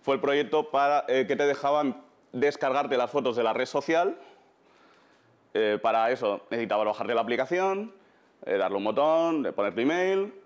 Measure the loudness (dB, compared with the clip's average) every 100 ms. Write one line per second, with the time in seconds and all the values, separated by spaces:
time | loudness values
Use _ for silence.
0 | 0 0 2 0 2 0 0 2 2 2
1 | 2 0 2 2 2 2 0 2 0 -4
2 | -16 _ _ 0 0 0 -2 -2 0 0
3 | 0 0 0 0 0 0 -2 -4 0 2
4 | 2 -2 -16 -20 _ _ _ _ _ _
5 | _ _ _ _ _ 0 0 2 2 2
6 | 2 0 -2 -2 -4 -6 -2 0 0 -2
7 | -2 -2 -2 -2 -2 0 0 -2 -8 -16
8 | _ _ _ _ -4 0 0 0 -2 0
9 | 2 2 2 0 -2 -2 -2 0 0 0
10 | 0 0 -2 -10